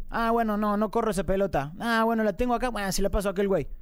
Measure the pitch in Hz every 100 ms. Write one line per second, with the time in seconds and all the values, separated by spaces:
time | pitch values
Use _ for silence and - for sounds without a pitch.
0 | - - 226 233 220 208 214 208 214 233
1 | 220 190 190 190 196 156 139 160 233 226
2 | 226 226 214 185 247 233 247 214 196 185
3 | 190 220 196 185 202 185 - -